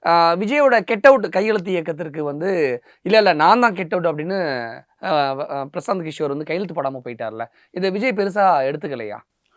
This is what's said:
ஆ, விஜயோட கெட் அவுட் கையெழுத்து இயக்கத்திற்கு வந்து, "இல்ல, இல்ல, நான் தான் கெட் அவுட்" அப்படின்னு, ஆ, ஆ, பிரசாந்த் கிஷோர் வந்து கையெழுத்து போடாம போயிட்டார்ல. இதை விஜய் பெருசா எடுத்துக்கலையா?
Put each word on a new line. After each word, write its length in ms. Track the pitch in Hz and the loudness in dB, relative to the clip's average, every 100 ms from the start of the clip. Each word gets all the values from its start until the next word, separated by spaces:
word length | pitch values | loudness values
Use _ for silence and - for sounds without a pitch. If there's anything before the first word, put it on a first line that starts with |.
| - | 2
ஆ, 300 | 170 170 175 | 4 4 2
விஜயோட 440 | 196 294 277 233 | 0 2 4 4
கெட் 260 | 185 226 277 | 0 4 6
அவுட் 240 | 269 196 | 6 4
கையெழுத்து 420 | 185 220 220 170 | -2 0 0 -2
இயக்கத்திற்கு 520 | 180 165 156 160 151 | -4 -4 -6 -8 -6
வந்து, 580 | 147 143 185 180 143 120 - _ | -6 -4 -2 0 0 -2 -8 _
"இல்ல, 160 | 185 214 | 2 4
இல்ல, 160 | 202 | 6
நான் 260 | 156 165 226 | 6 4 6
தான் 140 | 240 | 4
கெட் 200 | 185 170 | 0 -4
அவுட்" 260 | 190 170 151 | -2 -2 -2
அப்படின்னு, 480 | 165 196 165 127 117 123 - _ | -4 -4 -4 -4 -6 -12 -20 _
ஆ, 320 | 190 156 139 135 151 | -2 0 0 -2 -6
ஆ, 160 | 139 139 | -8 -8
பிரசாந்த் 440 | 175 - 196 160 | -8 -4 -4 -6
கிஷோர் 180 | 151 147 | -6 -4
வந்து 180 | 143 151 | -4 -6
கையெழுத்து 360 | 170 196 165 | -6 -6 -6
போடாம 180 | 135 135 | -6 -8
போயிட்டார்ல. 420 | 123 117 113 110 117 _ _ | -12 -10 -10 -10 -12 _ _
இதை 200 | - 190 | -6 -4
விஜய் 220 | 190 262 208 | -2 -2 -2
பெருசா 580 | 196 202 190 156 135 | -2 2 4 4 0
எடுத்துக்கலையா? 440 | 151 160 131 110 107 _ _ _ | -4 -6 -8 -10 -12 _ _ _